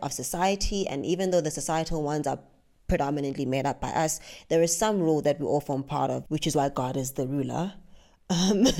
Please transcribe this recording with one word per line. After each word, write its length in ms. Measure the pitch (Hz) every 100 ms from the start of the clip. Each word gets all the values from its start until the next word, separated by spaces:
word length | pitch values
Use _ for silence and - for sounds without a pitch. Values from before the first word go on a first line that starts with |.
of 100 | 139
society. 720 | - 123 170 190 196 - 202 -
And 160 | 139
even 280 | - 175 190
though 100 | 180
the 80 | 151
societal 540 | 151 131 160 160 165
ones 240 | 147 151 143
are 100 | 135 - _ _ _ -
predominantly 600 | 175 143 147 139 139 131
made 180 | 131 135
up 160 | -
by 80 | 127
us, 300 | - 160 - - - -
there 120 | 165
is 160 | 165 -
some 220 | 220 208
rule 240 | 160 156
that 160 | 147 143
we 80 | 135
all 120 | 143
form 220 | - 135
part 300 | 135 147 135
of, 120 | 127 -
which 180 | 151 160
is 100 | 143
why 140 | 139
God 280 | 139 127 135
is 160 | 131
the 120 | - 131
ruler, 480 | 143 127 120 190 - - - - _ -
um, 360 | 175 185 202 254 185